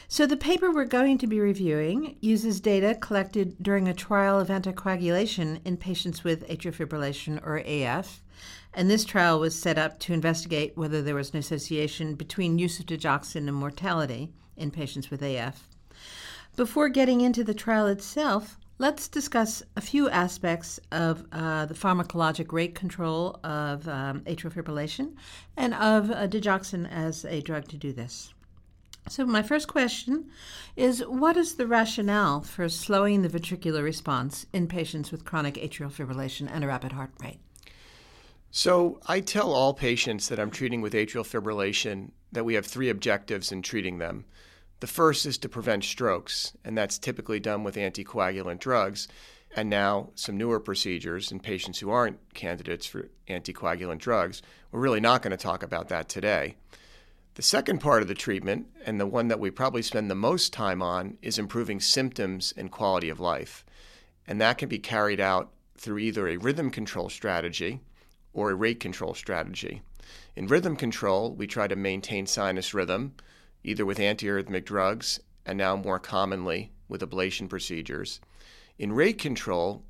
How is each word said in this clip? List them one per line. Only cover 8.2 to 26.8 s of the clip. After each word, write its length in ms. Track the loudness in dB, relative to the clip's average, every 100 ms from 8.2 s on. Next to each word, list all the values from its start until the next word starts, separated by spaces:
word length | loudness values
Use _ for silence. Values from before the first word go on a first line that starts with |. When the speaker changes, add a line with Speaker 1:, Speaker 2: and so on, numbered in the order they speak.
| -20 -20 -18 -18 -10
Speaker 1:
And 160 | 2 4
this 160 | 4 4
trial 340 | 4 6 6
was 140 | 4 0
set 200 | 2 2
up 220 | 2 -2
to 140 | -2
investigate 640 | 2 2 2 0 -2 -2 -2
whether 240 | -2 0
there 140 | 0 -2
was 160 | -2
an 60 | -4
association 800 | -2 -4 -2 0 0 -2 -4 -4
between 420 | -6 -2 2 2
use 220 | 2 -2
of 60 | -6
digoxin 640 | -2 0 0 0 -6 -2
and 60 |
mortality 800 | -2 -4 -4 0 0 0 -2 -8 -12 -20 -8
in 140 | -6
patients 380 | -4 -6 -6 -6
with 120 | -4
A 160 | -2 -2
F. 320 | -4 -8 -16 -20 -20 -20 -20 -16 -16 -16 -6 0
Before 320 | 2 4 4
getting 320 | 6 6 6
into 220 | 6 4
the 100 | 0
trial 340 | -2 2 4 4
itself, 720 | 2 -2 -2 2 0 -2 -12 -16 -2
let's 280 | 0 0 -4
discuss 560 | -4 0 2 2 -2 -8 -8
a 40 |
few 280 | 0 4 4
aspects 720 | 4 2 0 -2 -2 -4 -14 -6
of, 340 | 0 2 0 -4
uh, 340 | -4 -2 0 -2
the 80 |
pharmacologic 800 | 0 2 2 2 2 2 0 -2
rate 240 | 0 0 -2
control 640 | -6 -2 -2 0 -2 -4
of, 440 | -4 -2 -2 -4 -6
um, 340 | -4 -4 -6
atrial 320 | -6 -6 -6
fibrillation 640 | -6 -6 -4 -4 -4 -6 -8 -18 -20 -12 -2
and 180 | 0 2
of, 360 | 6 6 4
uh, 160 | 0 0
digoxin 640 | 0 2 2 0 -6